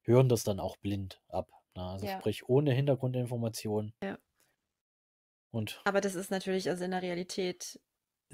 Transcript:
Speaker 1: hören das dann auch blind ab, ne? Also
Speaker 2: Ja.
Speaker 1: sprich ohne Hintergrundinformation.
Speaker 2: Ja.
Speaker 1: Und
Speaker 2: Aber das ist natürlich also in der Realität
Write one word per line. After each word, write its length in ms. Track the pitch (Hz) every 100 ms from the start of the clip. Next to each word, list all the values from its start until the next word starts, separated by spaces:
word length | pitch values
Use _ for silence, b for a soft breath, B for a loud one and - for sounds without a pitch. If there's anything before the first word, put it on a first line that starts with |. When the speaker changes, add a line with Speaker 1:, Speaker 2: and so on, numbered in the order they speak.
Speaker 1:
hören 260 | - 123 131
das 140 | 117
dann 160 | 107 95
auch 160 | - -
blind 440 | 101 101 95 - _
ab, 220 | 92 - - _ 90
ne? 60 |
Also 240 | 90 98 196
Speaker 2:
Ja. 20 |
Speaker 1:
sprich 400 | 190 110 - -
ohne 240 | 131 147
Hintergrundinformation. 1200 | 127 143 127 127 127 120 120 117 113 110 107 107 -
Speaker 2:
Ja. 160 | 196 - _ _ _ _ _ _ _ _ _ _ _ _ _
Speaker 1:
Und 320 | 113 107 -
Speaker 2:
Aber 160 | 202 196
das 140 | 196 180
ist 140 | 196
natürlich 380 | 190 190 185 165
also 140 | 175
in 60 | 180
der 120 | 185
Realität 760 | 180 175 185 - 180 - - - _ _ _ _ _